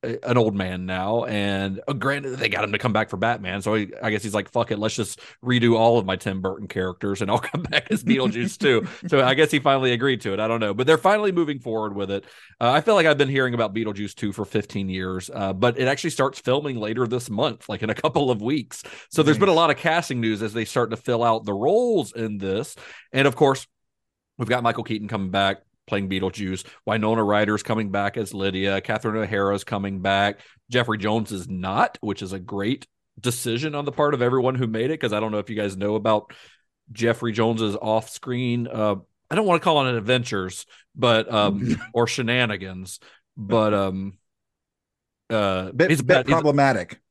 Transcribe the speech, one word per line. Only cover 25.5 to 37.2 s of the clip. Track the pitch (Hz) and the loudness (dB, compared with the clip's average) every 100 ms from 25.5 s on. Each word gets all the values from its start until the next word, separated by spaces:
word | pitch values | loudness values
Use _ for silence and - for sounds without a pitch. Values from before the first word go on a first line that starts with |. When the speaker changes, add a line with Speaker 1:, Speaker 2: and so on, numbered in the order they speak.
| 98 _ _ - | 0 _ _ -6
Speaker 1:
playing | 101 95 | -4 -2
Beetlejuice. | 95 95 95 98 92 - - - | -2 -4 -4 -6 -6 -10 -12 -4
Winona | 110 107 113 | 0 2 2
Ryder's | 104 104 104 107 | 4 4 2 0
coming | - 113 104 | 0 -2 -2
back | 98 101 120 | -2 -2 -4
as | 104 | -8
Lydia. | 101 95 95 98 98 | -4 -2 -2 0 -2
Catherine | - 113 113 110 | -2 -4 -2 -4
O'Hara's | 104 104 98 101 | -2 0 0 0
coming | - 101 98 95 | -4 -6 -4 -4
back. | 95 98 101 101 - _ _ | 0 2 2 -2 -16 _ _
Jeffrey | 123 110 110 | 0 0 0
Jones | 101 113 107 | 0 0 -2
is | 98 90 | -6 -8
not, | 92 92 104 220 - | -6 -4 0 0 -2
which | 208 - | -8 -6
is | 95 | -8
a | 95 | -10
great | 90 101 101 135 - _ _ - | -10 -6 -4 -4 -8 _ _ -8
decision | 123 120 120 117 156 | -6 -4 -4 -4 -4
on | 147 | -4
the | 143 | -6
part | 123 147 | 0 0
of | 143 | 2
everyone | 123 131 127 | 2 2 2
who | 127 123 | 0 -2
made | 110 123 | -2 -2
it, | 156 | -2
'cause | 123 | -2
I | 104 | -2
don't | 110 | -2
know | 107 | -4
if | 101 | -4
you | 107 | -4
guys | 104 95 | -4 -4
know | 104 107 | -2 0
about | 107 107 - - - _ _ _ _ | 2 0 0 -20 -20 _ _ _ _
Jeffrey | 107 113 117 | -2 0 0